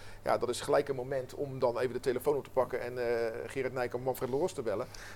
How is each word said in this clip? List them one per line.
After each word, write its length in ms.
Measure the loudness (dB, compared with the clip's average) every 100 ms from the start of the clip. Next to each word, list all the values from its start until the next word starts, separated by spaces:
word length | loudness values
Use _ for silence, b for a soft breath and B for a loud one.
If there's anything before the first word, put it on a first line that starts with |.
| B B
Ja, 160 | 2 4
dat 100 | 2
is 120 | 0
gelijk 280 | 4 4 4
een 80 | -2
moment 380 | -2 -4 -4
om 240 | -4 -6 2
dan 200 | 2 4
even 140 | 0
de 80 | 0
telefoon 360 | 0 2 2 2
op 80 |
te 60 | 2
pakken 300 | 0 2 0
en, 180 | -4 -2
eh, 280 | 0 2 0 -2 -4
Gerard 260 | -2 -2
Nijk 220 | -2 -2
en 80 | -2
Manfred 280 | -2 -2 0
Leros 220 | 0 0
te 100 | 0
bellen. 240 | -2 -2 -4 B B